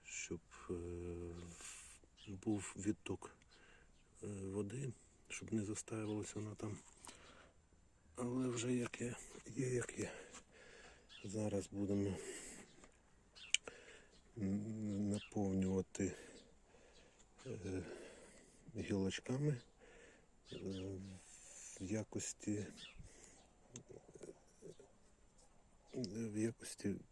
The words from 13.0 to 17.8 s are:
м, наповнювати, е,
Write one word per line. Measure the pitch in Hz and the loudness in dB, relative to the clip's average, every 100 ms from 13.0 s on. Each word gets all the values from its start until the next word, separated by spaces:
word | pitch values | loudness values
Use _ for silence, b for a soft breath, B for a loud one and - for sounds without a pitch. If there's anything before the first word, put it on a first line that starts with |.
| - - - - - - B B B B B B - - | -20 -20 -20 -14 0 0 B B B B B B -14 0
м, | 98 101 107 110 107 101 104 | 2 2 2 0 0 2 4
наповнювати, | 104 - 110 98 95 92 95 90 - 127 B B B B - - B B B B B - - 131 | 2 0 2 4 6 6 6 2 2 2 B B B B -20 -20 B B B B B -20 -12 -6
е, | 110 95 92 | -4 0 0